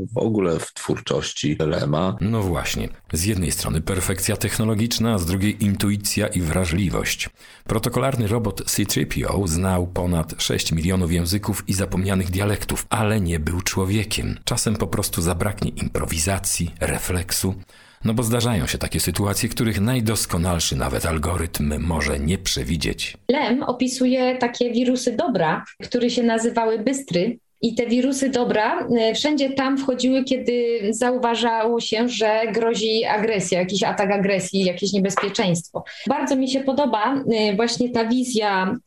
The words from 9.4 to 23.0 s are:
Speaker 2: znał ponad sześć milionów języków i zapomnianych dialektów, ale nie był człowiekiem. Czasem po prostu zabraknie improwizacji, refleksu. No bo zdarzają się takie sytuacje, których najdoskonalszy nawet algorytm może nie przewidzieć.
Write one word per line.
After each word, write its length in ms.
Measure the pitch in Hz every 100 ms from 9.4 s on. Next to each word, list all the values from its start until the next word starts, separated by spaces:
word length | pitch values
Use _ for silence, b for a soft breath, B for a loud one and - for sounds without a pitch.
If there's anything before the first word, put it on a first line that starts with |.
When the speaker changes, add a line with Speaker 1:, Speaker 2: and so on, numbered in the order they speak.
| 98
Speaker 2:
znał 400 | 80 95 90 90
ponad 480 | 92 90 85 78 80
sześć 340 | - 98 -
milionów 400 | 82 82 92 87
języków 520 | 87 85 101 104 98 -
i 60 |
zapomnianych 560 | 95 95 90 98 95 87
dialektów, 560 | 92 104 98 - - -
ale 300 | 107 107 107
nie 200 | 87 82
był 200 | 76 87
człowiekiem. 800 | - 98 92 107 98 - - -
Czasem 320 | - 117 120 107
po 100 | 101
prostu 360 | 101 - -
zabraknie 480 | 85 85 98 95 -
improwizacji, 1000 | - - - - 80 95 95 - - 85 -
refleksu. 720 | 87 - - 90 92 - 95 95 - B B B
No 100 | 113
bo 80 | 113
zdarzają 440 | 110 120 117 104 -
się 120 | -
takie 220 | - 82
sytuacje, 480 | 90 85 101 98 107
których 320 | - 113 101
najdoskonalszy 960 | 107 131 110 107 - 90 92 85 - 67
nawet 300 | 76 - 85
algorytm 720 | 80 78 85 82 - 73 78
może 420 | 82 80 80 69
nie 180 | 73 95
przewidzieć. 800 | - - - 80 - 101